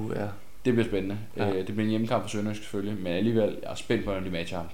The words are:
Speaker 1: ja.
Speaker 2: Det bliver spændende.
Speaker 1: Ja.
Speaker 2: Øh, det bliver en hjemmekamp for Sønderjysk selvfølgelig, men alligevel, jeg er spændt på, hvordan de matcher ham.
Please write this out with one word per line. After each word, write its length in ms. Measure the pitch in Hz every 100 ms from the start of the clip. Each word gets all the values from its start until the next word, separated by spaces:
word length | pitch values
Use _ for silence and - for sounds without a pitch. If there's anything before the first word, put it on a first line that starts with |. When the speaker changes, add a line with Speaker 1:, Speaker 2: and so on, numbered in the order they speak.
| 110 -
Speaker 1:
ja. 120 | 104 101 - - 127
Speaker 2:
Det 80 |
bliver 140 | 117 110
spændende. 300 | 101 95 104 110 -
Speaker 1:
Ja. 120 | 104
Speaker 2:
Øh, 60 | 92
det 100 | 92
bliver 140 | 104
en 60 | 107
hjemmekamp 340 | 110 113 120
for 60 | 104
Sønderjysk 320 | 107 104 107
selvfølgelig, 360 | - 104 101 107
men 100 | 90
alligevel, 440 | 87 110 113 104 -
jeg 80 | -
er 40 | -
spændt 300 | - 117 101
på, 60 |
hvordan 140 | 95 92
de 40 |
matcher 260 | 85 85 92
ham. 100 | 82